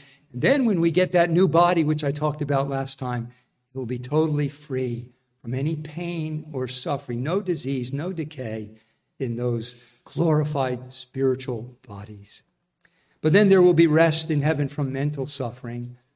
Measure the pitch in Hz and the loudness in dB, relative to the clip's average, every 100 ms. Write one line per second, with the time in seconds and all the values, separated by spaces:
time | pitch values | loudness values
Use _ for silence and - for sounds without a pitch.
0 | - _ _ 123 160 285 240 180 170 160 | -20 _ _ -2 2 2 2 2 2 2
1 | 180 175 175 170 185 165 175 175 151 151 | 2 4 4 4 4 4 4 4 2 0
2 | 147 147 151 147 143 139 143 135 135 - | -2 -2 -2 -2 -2 0 0 -4 -6 -6
3 | 127 123 123 - _ _ _ 131 117 123 | -6 -6 -6 -14 _ _ _ -10 -8 -8
4 | 123 147 156 147 143 - - 131 127 117 | -2 0 2 0 -2 -6 -8 -4 -4 -6
5 | - _ _ _ 117 123 147 156 156 165 | -10 _ _ _ -6 -4 -2 -4 -8 -8
6 | 175 170 156 156 - 135 127 - 170 139 | -6 -6 -6 -6 -8 -6 -6 -6 -6 -6
7 | - 120 135 190 185 160 135 135 123 139 | -4 -6 -2 -2 -2 -4 -4 -4 -4 -6
8 | 175 165 151 - 120 110 104 107 _ _ | -6 -6 -8 -8 -8 -8 -10 -16 _ _
9 | _ - 123 117 123 117 110 - _ _ | _ -8 -4 -2 -2 -2 -6 -14 _ _
10 | - 143 165 151 151 143 131 123 123 - | -8 -2 2 2 0 -2 -2 -4 -8 -16
11 | - 131 135 127 131 117 123 - - 101 | -10 0 0 0 -4 -8 -8 -16 -18 -14
12 | 101 104 98 - _ _ _ _ _ _ | -14 -16 -18 -20 _ _ _ _ _ _
13 | _ _ 156 190 202 190 180 160 165 151 | _ _ 4 6 8 8 8 8 6 6
14 | 165 151 - 151 147 151 139 - 135 131 | 4 2 0 0 2 0 -2 -2 -4 -2
15 | 147 147 127 - 120 - 120 120 123 123 | -2 -4 -6 -6 -8 -8 -10 -10 -10 -14
16 | _ | _